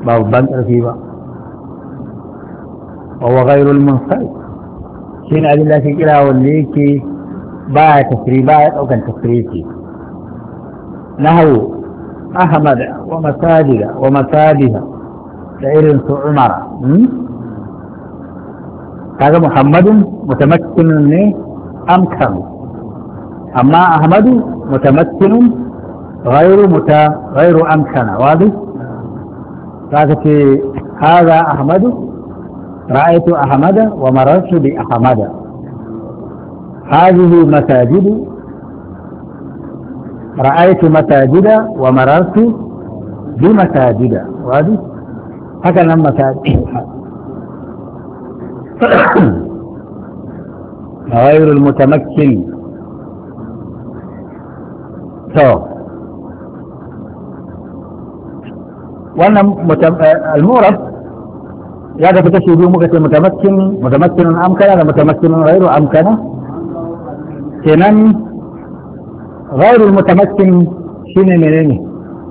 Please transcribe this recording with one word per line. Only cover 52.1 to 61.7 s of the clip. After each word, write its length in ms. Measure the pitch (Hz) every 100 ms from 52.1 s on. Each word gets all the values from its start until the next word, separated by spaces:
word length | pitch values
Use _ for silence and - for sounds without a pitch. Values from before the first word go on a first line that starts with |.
| - 143 107 - - - - - - - - - - - - - - - - - - - - - - - - - - - - -
To, 160 | 156 135 104 - - - - - - - - - - - - - - - - - - - - - 90 - - - - 69 - - - - - - - - -
wannan 480 | 185 214 202 190 170
mutam-, 320 | 156 165 170
eh, 200 | 156 160 156 151
al-murab 400 | 170 247 202 202 - - - - - - - - -